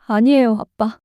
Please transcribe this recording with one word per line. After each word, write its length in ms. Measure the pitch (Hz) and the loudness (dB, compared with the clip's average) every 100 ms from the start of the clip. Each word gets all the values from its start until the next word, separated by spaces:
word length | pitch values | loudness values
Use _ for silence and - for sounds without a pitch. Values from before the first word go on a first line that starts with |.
| - | -6
아니에요, 500 | 214 247 277 240 214 | 0 2 2 2 -2
아빠. 380 | - - 220 - | -8 -8 -8 -8